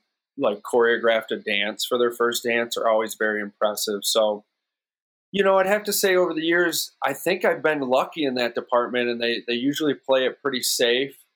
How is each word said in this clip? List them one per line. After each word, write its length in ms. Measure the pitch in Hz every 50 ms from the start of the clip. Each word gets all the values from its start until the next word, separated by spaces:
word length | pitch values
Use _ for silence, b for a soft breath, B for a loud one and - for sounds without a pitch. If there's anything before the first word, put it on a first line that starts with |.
| _ _ _ _ _ _ _ -
like, 240 | 139 113 104 101 -
choreographed 680 | - - 123 117 117 117 110 110 113 113 110 110 - 113
a 40 |
dance 480 | 104 101 110 104 101 101 104 104 - -
for 140 | - 127 123
their 140 | 120 120 120
first 320 | - 117 117 117 117 -
dance 320 | 120 117 117 117 117 -
are 100 | - - 113
always 260 | 110 110 110 107 -
very 240 | - 110 107 107 104 104
impressive. 640 | 104 - _ 110 107 104 101 - - 104 101 101
So, 400 | - - 113 110 107 104 104 - _ _ _ _ _ _ _ _ _ _ _ _ _ _ _ _ _ -
you 100 | 196 196
know, 140 | 196 190 190
I'd 80 | 190
have 160 | 190 208 214 208
to 80 | 208 196
say 220 | - - 196 185
over 160 | 180 180 165 160
the 80 | 156 160
years, 480 | 170 170 175 175 170 156 - - - - _ -
I 80 | 135 135
think 300 | - - 165 185 180 226
I've 180 | 208 170 156 -
been 180 | 156 151 147
lucky 440 | 135 123 127 135 180 - - 165 147
in 100 | 135 127
that 200 | 127 120 117 -
department, 540 | 127 120 - 127 120 120 104 120 123 120 120
and 120 | 120 117
they, 220 | 117 117 117 104 -
they 80 | - 120
usually 400 | 120 127 139 143 143 156 147 131
play 320 | 120 _ - 135 131 131
it 140 | 120 - - -
pretty 200 | 139 131 123 -
safe 640 | - - - 131 117 120 127 139 139 - - _ _ _